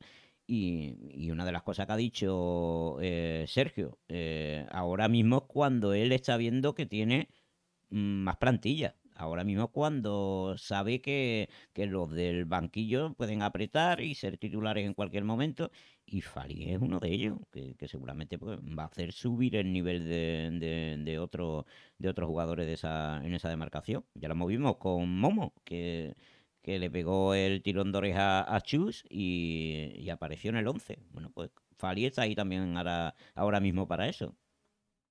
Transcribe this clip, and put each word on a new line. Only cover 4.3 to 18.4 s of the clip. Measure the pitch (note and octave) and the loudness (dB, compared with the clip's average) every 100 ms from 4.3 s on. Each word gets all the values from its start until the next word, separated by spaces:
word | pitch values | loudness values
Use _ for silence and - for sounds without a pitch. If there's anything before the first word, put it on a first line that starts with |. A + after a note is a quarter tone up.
| D#2 D2+ D2+ C#2 | -2 -4 -4 -6
ahora | F#2 F2 F#2+ A2 | -2 0 2 6
mismo | A#2 A2+ C3 | 8 8 6
es | - | 2
cuando | C#3 C#3+ B2 G2+ | 2 4 4 4
él | G2+ A#2+ | 4 4
está | B2+ C3 A#2+ | 4 4 2
viendo | A#2+ C3 C#3+ D#3 | 2 2 2 0
que | C3+ | -2
tiene, | G#2+ A2 C3+ - _ _ _ _ _ - | 0 4 2 0 _ _ _ _ _ -6
mm, | G#2 G2+ G2 | -2 0 0
más | F#2+ - | 0 2
plantilla. | B2 A#2 G#2+ D#3 B2 - - - | 4 4 2 0 -2 -6 -20 -10
Ahora | D#2+ E2+ | -6 -2
mismo | G2+ G2 A#2 | 0 0 0
es | |
cuando | - D3+ C#3+ G#2+ G2+ G2 F#2+ F#2+ F#2+ | 0 0 0 0 0 0 0 -2 -4
sabe | - G2 G2+ B2+ | -2 0 0 0
que, | - C#3 B2 A2 - - - | 0 0 2 0 -2 -8 -12
que | - G2+ | -4 -2
los | F#2+ E2 | 0 0
del | D#2+ F2 F2 E2 | 0 2 2 0
banquillo | F2 E2+ G#2 A2 B2+ D#3+ | 0 -2 -2 0 0 0
pueden | C3+ A2 G#2+ | -2 -2 0
apretar | G#2 F#2 G#2+ D3+ F3 F3 | -2 -2 -2 2 2 2
y | D#3+ C3 | -2 -4
ser | G2 E2 | -6 -4
titulares | G#2+ G#2+ G#2+ G#2 G2+ | -4 -2 0 0 -2
en | G2 | -2
cualquier | G2+ G2+ | -4 -2
momento. | G#2 A2+ D3+ C3+ E3 - - _ - | 0 0 0 -2 -6 -8 -20 _ -8
Y | G2 | -6
Fali | - - C#2 D2+ D#2 | -6 -8 -8 -6 -4
es | F#2 | 0
uno | - F#2 | 0 0
de | E2 | 0
ellos, | F#2+ G#2+ - - | 0 0 -4 -10
que, | - C2 B1+ | -12 -12 -12
que | C#2+ | -12
seguramente, | C2+ B1+ C#2+ D2+ | -10 -10 -8 -8
pues, | F2+ | -8